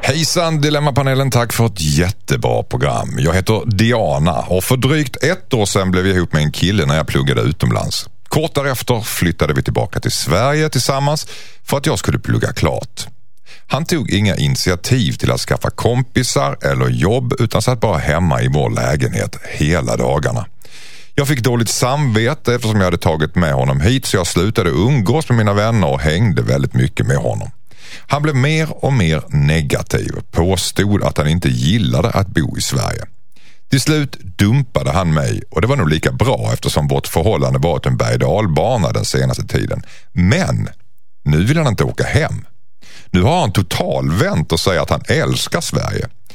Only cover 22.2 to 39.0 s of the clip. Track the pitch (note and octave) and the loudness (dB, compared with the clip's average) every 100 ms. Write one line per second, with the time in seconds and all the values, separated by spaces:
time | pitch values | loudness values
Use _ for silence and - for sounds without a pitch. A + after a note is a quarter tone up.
22.2 | A2+ D#3 - A#2+ A2+ G#2+ F#2 F2 F#2 D#2+ | 2 0 0 0 2 2 2 2 0 2
23.2 | D2+ - E2 C2+ B1+ C#2 D#2+ C3 - G2+ | 0 2 2 2 2 2 2 2 0 0
24.2 | E2+ - F#2 A2 F2 C#2+ G#2+ C#3+ F#2 D3 | 0 0 0 2 0 2 2 2 2 0
25.2 | - A#2+ G#2+ G2+ G#2+ A#2 E2 C2+ C#2+ D#2+ | 2 2 2 2 2 2 2 2 0 2
26.2 | A#2 E2 A1+ C#2 C2+ B1 B1 - G#1 C2+ | 2 2 0 0 2 2 0 0 0 0
27.2 | A#1+ G#1+ G1+ - - - - - - C#3+ | 0 -4 -6 -12 -14 -14 -14 -14 -4 0
28.2 | D3+ C#3 C3+ D#3 D#3+ - B2 C3+ E2+ D#2 | 0 2 2 2 0 -2 0 2 4 2
29.2 | - D2 C#2+ D#2+ C#2+ - - - G1+ - | 0 2 2 2 2 -2 0 -2 -2 -6
30.2 | - - E2+ F#2 - - G2 G2+ - - | -4 0 2 0 -2 0 2 2 0 0
31.2 | D2 E2 - B1 C2 A2+ F2 B2+ B2 - | 2 2 2 2 2 2 2 2 2 0
32.2 | G2 - C#2 - - - - - - - | 0 0 -2 -2 -2 -2 -2 -6 -10 -12
33.2 | - - - - - C3+ - D3+ C#3 - | -14 -14 -14 -14 -2 0 2 0 0 -6
34.2 | F2+ F2+ G2+ B2+ C3+ - - D2+ F2+ D#2 | -12 0 4 4 2 -2 0 0 2 2
35.2 | B1+ G1+ - - A2 C#3+ D#2+ D#2 - B2+ | 0 -4 -4 -2 0 2 2 2 0 0
36.2 | G#2+ - - A#2 C#3 - D2 C#2 - - | 0 2 0 -2 0 0 0 0 0 0
37.2 | E2+ E2 C2+ C2 E2+ D2 - B1+ - A#2 | 2 2 2 2 2 2 0 0 0 2
38.2 | C2+ B2+ G3 D3+ F#2+ A#2+ F2+ G#2+ | 2 2 2 2 2 2 0 0